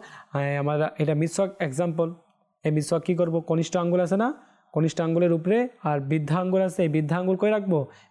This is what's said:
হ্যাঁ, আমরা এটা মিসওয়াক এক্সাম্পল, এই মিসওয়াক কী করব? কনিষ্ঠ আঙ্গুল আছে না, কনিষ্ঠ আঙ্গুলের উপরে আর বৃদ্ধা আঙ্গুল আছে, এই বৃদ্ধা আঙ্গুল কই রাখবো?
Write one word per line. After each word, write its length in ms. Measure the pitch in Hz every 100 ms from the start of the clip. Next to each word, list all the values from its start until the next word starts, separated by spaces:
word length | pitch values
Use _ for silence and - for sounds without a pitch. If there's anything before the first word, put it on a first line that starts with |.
| - - -
হ্যাঁ, 260 | 139 139 143
আমরা 340 | 143 151 156 -
এটা 140 | 151
মিসওয়াক 480 | 151 165 180 190 190
এক্সাম্পল, 520 | 165 131 175 160 165 170 _ _ _ _
এই 80 | 160
মিসওয়াক 320 | 151 147 165
কী 120 | 151 175
করব? 240 | 175 165
কনিষ্ঠ 380 | 160 165 165 185
আঙ্গুল 220 | 175 180
আছে 180 | 175 196
না, 380 | 233 294 - _ _
কনিষ্ঠ 300 | 156 160 -
আঙ্গুলের 320 | 165 165 175
উপরে 340 | 165 170 220 247 -
আর 160 | 160 147
বৃদ্ধা 400 | 139 156 147 165
আঙ্গুল 220 | 185 190
আছে, 220 | 190 185
এই 60 | 170
বৃদ্ধা 280 | 156 151 170
আঙ্গুল 180 | 185 185
কই 140 | 208
রাখবো? 360 | 214 196 160 131 - -